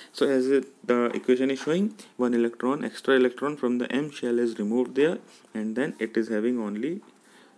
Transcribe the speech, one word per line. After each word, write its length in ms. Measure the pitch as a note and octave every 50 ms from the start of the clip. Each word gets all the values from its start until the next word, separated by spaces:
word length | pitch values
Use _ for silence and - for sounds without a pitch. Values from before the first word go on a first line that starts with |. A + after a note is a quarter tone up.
| - -
So 180 | - - C#3+ C#3
as 180 | C3+ C3 B2+ C3
it, 200 | C#3 C3+ C3 - - _ -
the 200 | - B2 A#2+ A#2+ A#2 -
equation 340 | - - - B2+ B2 C3 C3+
is 100 | C3+ C3
showing, 360 | - D3 D#3+ F#3 G3+ A3 - - - - _ -
one 160 | B2 A#2+ B2
electron, 520 | A#2 A#2 A#2 A#2 - - B2+ C#3 D3+ B2+
extra 300 | A#2+ - - - - C3+
electron 420 | C3 B2+ B2 B2 - C3+ D3 D3+ D3
from 220 | - A#2+ B2 B2
the 120 | A#2+ -
M 200 | - B2 D3+ D3+
shell 260 | C#3+ - - A#2+ A#2+ A#2+
is 220 | A#2+ A#2 A2 G#2
removed 360 | G#2 G#2 A2+ B2+ B2+ G2 A2+
there, 220 | C3 C#3+ E3 F#3+ - - - - - _ _ -
and 220 | A2+ G#2+ A2 A2
then 200 | B2 C3+ D#3+ - -
it 180 | A2+ A2 -
is 120 | A2+ A2 A2
having 320 | A2+ G#2 G#2+ A#2+ B2 A#2+
only 420 | A2 G#2 G2+ G#2+ A#2 D3 F3 G#3 - - - _ _ - - - - - _